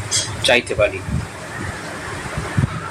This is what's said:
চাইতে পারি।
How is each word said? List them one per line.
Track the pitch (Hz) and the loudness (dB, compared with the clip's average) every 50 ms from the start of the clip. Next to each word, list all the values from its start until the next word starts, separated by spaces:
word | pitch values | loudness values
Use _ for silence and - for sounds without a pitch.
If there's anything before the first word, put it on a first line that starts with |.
| - - - - - - - - - | -2 0 0 0 0 0 -4 0 4
চাইতে | - 123 123 120 - 110 | 6 6 6 6 2 4
পারি। | 107 104 98 98 95 - - - - - - - - - - - - - - - - - - - - - - - - - - - - - - - - 127 - - - - - | 4 4 4 4 -2 -2 -2 -2 -2 -2 -4 -8 -10 -10 -10 -8 -6 -6 -6 -6 -6 -8 -8 -8 -8 -8 -6 -6 -6 -6 -4 -4 -4 -4 0 2 2 2 2 0 -4 -6 -6